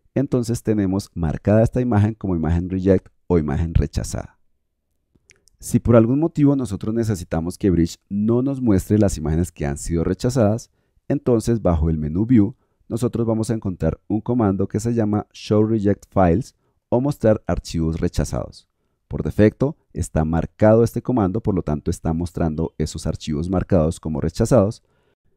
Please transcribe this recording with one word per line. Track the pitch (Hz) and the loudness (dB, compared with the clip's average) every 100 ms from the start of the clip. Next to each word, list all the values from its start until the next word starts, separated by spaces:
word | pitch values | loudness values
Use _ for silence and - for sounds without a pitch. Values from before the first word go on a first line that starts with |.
| _ - | _ -6
entonces | 135 131 113 113 | -2 -2 -2 -4
tenemos | - 107 98 95 - | -2 0 0 -2 -6
marcada | 85 82 - - 107 | -6 -4 -2 2 4
esta | 117 127 | 2 0
imagen | 123 104 107 | 0 2 0
como | 113 98 87 | -2 -4 -2
imagen | 80 85 90 | 0 -2 -2
reject | 95 92 92 - _ - | -2 2 2 -2 _ -2
o | 87 | 0
imagen | 73 73 82 | 0 -2 0
rechazada. | - 73 - - - - _ _ _ _ _ _ _ _ _ _ _ _ _ | 0 -2 -4 -6 -8 -10 _ _ _ _ _ _ _ _ _ _ _ _ _
Si | - 120 | -4 -2
por | 110 117 | 4 4
algún | 113 135 | 4 2
motivo | 165 - 143 139 | -2 2 2 2
nosotros | 117 95 104 | -2 -6 -4
necesitamos | 117 110 95 85 82 85 - | -2 -2 -4 -4 -4 -4 -2
que | 101 | 0
Bridge | 85 82 - - | 2 2 -2 -8
no | 101 107 120 | -2 0 0
nos | 135 135 | 0 0
muestre | 123 95 - 107 | 2 2 2 2
las | 98 82 | 2 0
imágenes | 76 80 90 | -2 -2 -2
que | - 71 | -4 -6
han | 73 | -6
sido | - 85 | -4 -2
rechazadas, | 82 95 127 131 101 113 - _ _ _ - | -2 -2 -2 2 2 0 -6 _ _ _ -6
entonces | 143 - 117 117 117 | -2 2 2 2 0
bajo | 92 82 80 | 2 2 2
el | 80 | 0
menú | 76 82 113 | -2 -2 2
View | 123 101 - _ _ - | 4 4 -2 _ _ -10
nosotros | 113 120 113 113 | -4 -2 -2 -2
vamos | 110 110 | -2 -2
a | |
encontrar | 110 101 87 80 78 - | -4 -6 -4 -4 -4 -4
un | 107 | -4
comando | - 123 104 95 98 | -2 0 0 0 -2
que | 110 | -4
se | 113 | -2
llama | 117 107 104 - | 0 0 -2 -4
Show | - - 107 110 | -10 0 2 2
Reject | 113 101 98 _ | 2 0 -2 _
Files | - 92 87 - _ _ _ _ | 2 4 2 -2 _ _ _ _
o | 120 | -2
mostrar | 139 - 110 107 - | -2 0 2 2 -2
archivos | 87 - 82 80 80 | -6 -4 -4 -2 -2
rechazados. | - - 71 64 50 - _ _ _ _ - | -4 -2 -4 -4 -8 -14 _ _ _ _ -10
Por | - | -8
defecto | 76 - 107 - 135 - _ | -4 2 2 4 -2 -4 _
está | - 87 - 78 | -10 -4 -2 0
marcado | 82 - - 107 113 | -2 -4 2 4 6
este | 113 120 | 4 0
comando, | - 123 92 104 | -2 0 0 -2
por | 110 92 | -2 -2
lo | |
tanto | 78 73 87 | -2 -4 -4
está | 82 85 | -4 -4
mostrando | 82 85 - 85 78 82 - | -4 -4 -4 -4 -2 -4 -4
esos | 80 85 82 | -8 -6 -8
archivos | 76 - 73 87 | -6 -6 -4 -2
marcados | 92 90 92 78 82 | -2 0 2 2 -2
como | 80 76 | -6 -6
rechazados, | 76 - 117 123 98 - _ _ _ _ _ | -4 -2 2 4 2 -2 _ _ _ _ _